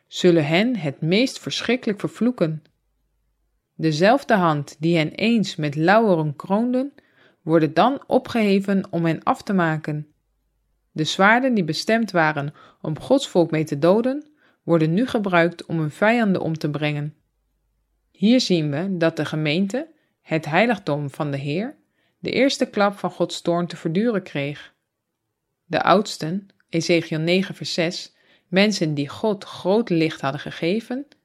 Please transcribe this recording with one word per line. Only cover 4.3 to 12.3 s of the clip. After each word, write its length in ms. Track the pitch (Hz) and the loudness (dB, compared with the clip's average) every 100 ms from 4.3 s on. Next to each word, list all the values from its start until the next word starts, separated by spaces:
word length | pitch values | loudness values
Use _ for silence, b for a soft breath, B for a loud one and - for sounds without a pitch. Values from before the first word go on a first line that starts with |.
hand 420 | 214 170 147 139 - | 2 4 0 -4 -4
die 180 | 160 170 | 0 2
hen 140 | 151 | 0
eens 440 | - 226 233 190 - | -2 0 2 0 -2
met 200 | 151 147 | -4 0
lauweren 600 | 165 214 226 170 151 139 | 4 4 4 2 0 -6
kroonden, 580 | 165 202 247 254 277 b b b b b | -2 -2 0 -2 -4 b b b b b
worden 320 | 156 165 156 | 0 2 4
dan 300 | 156 220 277 - | 2 2 0 0
opgeheven 760 | 262 254 233 208 196 196 196 190 | -2 0 0 2 2 2 -2 -2
om 160 | 170 165 | -2 0
hen 180 | 160 | 0
af 200 | - 262 | -2 -4
te 100 | - | -2
maken. 540 | 196 165 156 156 151 151 _ _ _ _ _ _ _ _ | 0 0 -2 -4 -8 -10 _ _ _ _ _ _ _ _
De 120 | 156 | -6
zwaarden 500 | 156 - 196 233 262 | -4 2 4 4 2
die 100 | 220 | 0
bestemd 480 | 156 156 - 226 220 | 0 -4 0 0 0
waren 420 | 175 156 | 0 0